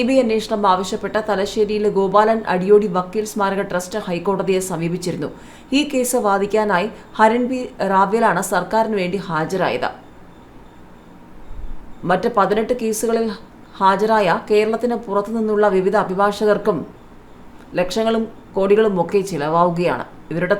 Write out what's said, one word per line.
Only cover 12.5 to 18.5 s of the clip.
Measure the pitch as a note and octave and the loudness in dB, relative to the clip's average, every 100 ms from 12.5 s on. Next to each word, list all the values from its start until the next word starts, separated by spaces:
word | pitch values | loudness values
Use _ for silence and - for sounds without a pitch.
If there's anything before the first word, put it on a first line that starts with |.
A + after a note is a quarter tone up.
| G#3+ A3+ A#3+ | 0 0 -2
കേസുകളിൽ | A3 G#3+ A3+ A#3 A3+ G3+ - - - - | -2 -2 -2 0 -2 -6 -16 -20 -18 0
ഹാജരായ | F#3+ F#3+ A3 A3 F#3 G#3+ - | 2 2 2 2 2 0 2
കേരളത്തിന് | G#3 G#3+ A3+ A#3+ A3+ G#3 | 2 2 0 -2 -4 -2
പുറത്തുനിന്നുള്ള | G3+ G#3 A3+ G#3+ G#3 G#3 F#3 | -2 -2 -2 0 2 4 4
വിവിധ | F#3 G3+ | 2 2
അഭിഭാഷകർക്കും | F3+ F#3 G3+ G3+ G#3+ G#3 G#3+ D#3+ - - - - - - - - - F3 | 0 0 0 2 0 2 0 -2 -4 -16 -20 -20 -20 -20 -20 -20 -8 -4
ലക്ഷങ്ങളും | F3 A3+ A3+ A3+ A3+ - - | -2 0 0 0 -2 -10 -8